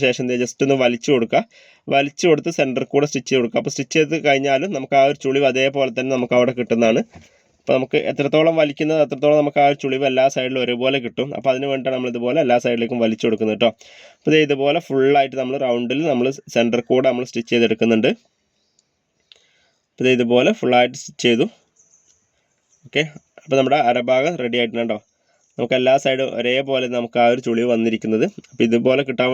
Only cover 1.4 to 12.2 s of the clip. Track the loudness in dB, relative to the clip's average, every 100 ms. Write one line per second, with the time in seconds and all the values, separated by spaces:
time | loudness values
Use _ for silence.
1.4 | -2 _ _ _ -2 0 -2 0 2 2
2.4 | 0 -2 -2 -2 0 0 0 -4 -2 0
3.4 | 0 -4 -4 -8 -2 0 0 0 0 0
4.4 | 0 -2 -2 -6 0 2 2 0 -2 0
5.4 | 2 2 0 0 -2 -2 -4 -2 0 2
6.4 | 2 -2 -2 2 4 2 -2 -14 -20 _
7.4 | _ _ -2 -2 0 -2 -2 -4 0 2
8.4 | 2 2 -2 -2 -2 0 0 0 2 2
9.4 | 2 2 2 2 -4 -2 0 2 2 0
10.4 | -4 -2 -2 0 0 -2 -4 -6 -6 -4
11.4 | -2 -2 -2 -4 -4 -4 -4 -4